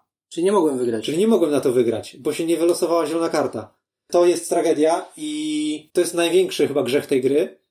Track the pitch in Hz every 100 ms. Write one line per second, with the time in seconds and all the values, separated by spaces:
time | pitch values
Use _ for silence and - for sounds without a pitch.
0 | _ _ _ - 185 208 156 127 120 110
1 | 139 156 220 214 160 139 139 123 117 110
2 | - - 147 147 165 160 170 170 165 170
3 | 151 165 165 165 135 113 104 _ _ _
4 | _ 175 175 160 - 170 160 143 156 175
5 | 180 - 151 151 156 151 151 151 - 180
6 | 170 170 170 175 180 - 139 143 120 139
7 | - 135 131 143 190 - _